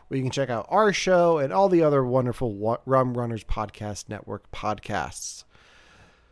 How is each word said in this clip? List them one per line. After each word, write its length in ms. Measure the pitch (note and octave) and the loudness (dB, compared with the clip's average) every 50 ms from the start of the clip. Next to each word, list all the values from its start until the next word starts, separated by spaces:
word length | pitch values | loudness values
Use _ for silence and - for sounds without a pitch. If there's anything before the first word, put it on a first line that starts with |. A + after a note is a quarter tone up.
| _ | _
where 120 | - - C3+ | -8 -6 -4
you 40 | B2+ | -4
can 80 | B2+ | -4
check 200 | - C#3 C3+ B2 | -2 -4 -4 -2
out 160 | A#2+ A2 - - | -2 -6 -4 0
our 240 | E3+ G3 A3 G#3 E3+ | 2 2 4 4 2
show 460 | - - F#3 F#3 F3 F3 E3+ E3 D3+ | 0 2 4 4 6 6 4 4 2
and 140 | C#3 C#3 F3+ | 0 0 2
all 160 | F#3+ G3 G3 | 2 2 4
the 120 | F3+ E3+ D#3+ | 4 6 4
other 220 | D3+ D3 C#3 C3 | 6 4 4 2
wonderful 500 | B2 B2+ C3 B2 B2 A#2 - C3 A#2 G2+ | 2 2 0 0 0 -2 -2 -4 -4 -4
wa-, 220 | G2 G#2 A2 A#2+ - - | -2 -2 -2 -2 -2 -2
Rum 320 | B2+ C3 C3 C3 B2+ A#2+ | 0 2 2 2 2 -2
Runners 260 | B2 A#2+ A2+ A#2 G#2+ - | -4 -4 -4 -6 -8 -4
Podcast 640 | - - G#2+ G#2+ G2+ - - G#2+ G#2 G2+ - - - | -4 -4 -4 -4 -8 -8 -10 -10 -10 -10 -10 -12 -12
Network 420 | G#2 G2 - - G#2 G2+ _ - - | -12 -12 -10 -12 -12 -12 _ -14 -14
podcasts. 920 | - - G#2+ G#2+ G2+ - - G#2+ F2+ C#2+ B1+ - - - - - - - _ _ _ _ _ _ _ _ _ _ _ - _ _ _ _ _ | -8 -6 -6 -6 -6 -8 -8 -6 -6 -6 -6 -10 -12 -14 -14 -14 -16 -20 _ _ _ _ _ _ _ _ _ _ _ -20 _ _ _ _ _